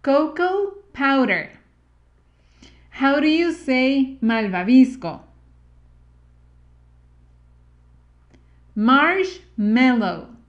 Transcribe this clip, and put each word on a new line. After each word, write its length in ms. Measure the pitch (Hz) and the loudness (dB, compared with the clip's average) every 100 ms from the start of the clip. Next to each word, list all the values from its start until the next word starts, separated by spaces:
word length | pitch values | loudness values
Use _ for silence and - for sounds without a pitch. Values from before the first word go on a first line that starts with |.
Cocoa 680 | - 285 311 - 359 381 403 - - | 2 0 0 -2 -2 -2 -6 -8 -20
powder. 580 | - 277 277 233 175 - - _ _ _ _ _ _ _ _ _ _ - _ _ | -4 0 0 0 -2 -6 -20 _ _ _ _ _ _ _ _ _ _ -20 _ _
How 300 | - 269 285 | -4 0 2
do 80 | 311 | 2
you 240 | 320 339 | 0 -2
say 640 | 320 - 254 262 277 262 269 | -4 -4 0 0 0 -2 -2
malvavisco? 1000 | 226 226 208 180 185 254 254 - 170 - - _ _ _ _ _ _ _ _ _ _ _ _ _ _ _ _ _ _ _ _ _ _ _ _ _ _ _ _ _ _ _ _ _ _ 208 | -2 -2 -2 -4 4 4 4 0 -12 -12 -20 _ _ _ _ _ _ _ _ _ _ _ _ _ _ _ _ _ _ _ _ _ _ _ _ _ _ _ _ _ _ _ _ _ _ -2
Marshmallow. 1500 | 220 269 311 381 370 - - - 208 226 262 240 196 170 - - | 2 4 2 0 -4 -8 -16 -6 0 2 2 2 -2 -6 -14 -20